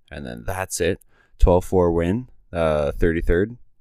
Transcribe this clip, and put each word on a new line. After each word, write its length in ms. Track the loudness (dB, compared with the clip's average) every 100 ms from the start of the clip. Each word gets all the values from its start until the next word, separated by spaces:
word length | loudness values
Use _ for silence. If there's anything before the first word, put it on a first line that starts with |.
| -16
And 140 | -14 -12
then 180 | -10 -8
that's 360 | -6 -4 -2
it. 180 | 0 -2 _ _ _ -2
Twelve 240 | 2 2
four 260 | 2 2 2
win. 340 | 2 0 -2 -6 -18 -10
Uh, 400 | -2 0 0 -2
thirty-third. 640 | 0 0 2 2 2 2 -4 -20 _